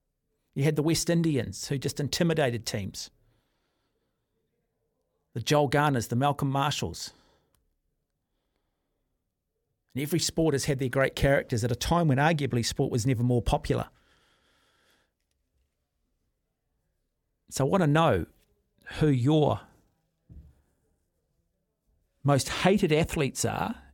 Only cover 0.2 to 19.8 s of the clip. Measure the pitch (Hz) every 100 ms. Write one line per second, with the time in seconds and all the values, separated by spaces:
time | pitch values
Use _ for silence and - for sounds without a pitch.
0.2 | _ _ _ - 151 151 151 156 - 170
1.2 | 165 135 107 - - 143 143 - 143 -
2.2 | 170 156 131 117 - 113 95 - - _
3.2 | _ _ _ _ _ _ _ _ _ _
4.2 | _ _ _ _ _ _ _ _ _ _
5.2 | _ 123 - 147 143 143 147 127 - 120
6.2 | 143 135 139 139 143 - 90 82 - -
7.2 | _ _ _ _ _ _ _ _ _ _
8.2 | _ _ _ _ _ _ _ _ _ _
9.2 | _ _ _ _ _ _ _ 127 147 170
10.2 | - - 160 135 - 131 131 135 135 -
11.2 | 143 139 - 113 117 117 - 170 160 131
12.2 | 151 156 131 120 113 - 135 120 123 117
13.2 | 123 123 - 143 - 120 - _ _ _
14.2 | _ _ _ _ _ _ _ _ _ _
15.2 | _ _ _ _ _ _ _ _ _ _
16.2 | _ _ _ _ _ _ _ _ _ _
17.2 | _ _ _ - 135 190 151 151 165 95
18.2 | - _ _ _ _ _ - - 156 127
19.2 | 131 156 139 107 - _